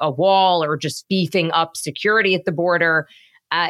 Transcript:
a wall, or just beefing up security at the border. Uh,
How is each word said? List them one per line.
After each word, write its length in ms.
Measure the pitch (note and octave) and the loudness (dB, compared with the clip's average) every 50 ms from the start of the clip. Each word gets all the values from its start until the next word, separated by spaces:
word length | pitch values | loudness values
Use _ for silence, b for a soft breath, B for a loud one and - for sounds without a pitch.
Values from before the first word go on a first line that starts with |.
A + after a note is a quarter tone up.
a 100 | - D#3 | -4 -4
wall, 540 | C3+ B2 F3 F#3+ G3 F#3+ F#3+ F#3 F3+ F3 D#3+ | -2 0 2 2 4 4 4 4 4 2 0
or 140 | D3 D3+ C#3 | 0 -2 -4
just 280 | D#3 D3+ - - - _ | -4 -6 -8 -8 -6 _
beefing 420 | F#3+ F#3+ F3+ D#3 - F#3+ E3 E3 | -2 -2 0 0 0 -2 -2 0
up 240 | E3 E3 E3 E3 - | 0 -2 -2 -2 -4
security 580 | - - D#3 C#3 - - G#3 G#3+ A3 G#3 G3 F#3 | -10 -10 -10 -10 -4 -2 0 2 2 2 2 0
at 120 | F3 F#3 | -2 -2
the 60 | - E3 | -4 -4
border. 540 | D3 E3+ F3+ F3 E3+ E3+ E3 D#3+ D#3+ D3+ b b b b b b b b _ | -2 0 0 0 2 2 2 2 0 -2 b b b b b b b b _
Uh, 160 | D#3 E3 F3 E3 | -4 -2 -2 -2